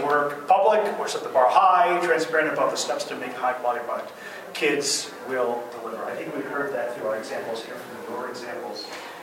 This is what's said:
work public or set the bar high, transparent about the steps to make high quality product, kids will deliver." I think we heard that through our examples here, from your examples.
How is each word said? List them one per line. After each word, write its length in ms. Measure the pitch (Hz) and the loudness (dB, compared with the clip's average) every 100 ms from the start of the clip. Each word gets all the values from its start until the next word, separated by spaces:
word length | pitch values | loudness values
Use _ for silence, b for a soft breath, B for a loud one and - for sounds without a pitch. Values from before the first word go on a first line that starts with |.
work 440 | 143 147 147 - - | 2 2 2 0 4
public 500 | 190 214 214 - - | 6 8 6 2 -2
or 80 | - | -4
set 160 | - | -4
the 60 | - | 0
bar 200 | 160 127 | 4 6
high, 520 | - - - 170 175 | 8 8 6 6 4
transparent 480 | 170 156 - 160 151 | 2 2 2 2 2
about 180 | 135 131 | 2 0
the 40 | - | 0
steps 280 | - 143 | -2 -4
to 100 | - 131 | -4 -6
make 180 | 127 | -8
high 180 | 127 127 | -2 -2
quality 320 | 123 120 120 | 0 -2 -2
product, 260 | - 104 - - B B B | -2 -4 -6 -10 B B B
kids 600 | - 151 143 - - - - 123 | 0 2 2 0 -2 -4 -10 -4
will 340 | 131 120 120 120 120 | 0 0 -2 -6 -10
deliver." 240 | 113 113 120 | -8 -6 -6
I 100 | 123 | -6
think 180 | - | -6
we 80 | 139 | -6
heard 300 | - 139 139 | -6 -4 -2
that 220 | 120 - - | -2 -4 -4
through 120 | 110 | -2
our 80 | 110 | -2
examples 480 | - - 101 113 | -4 -6 -4 -6
here, 120 | - - | -8 -10
from 380 | - 113 - | -12 -12 -10
your 140 | - - | -8 -6
examples. 560 | - - - - - - B B B | -8 -8 -8 -8 -10 -10 B B B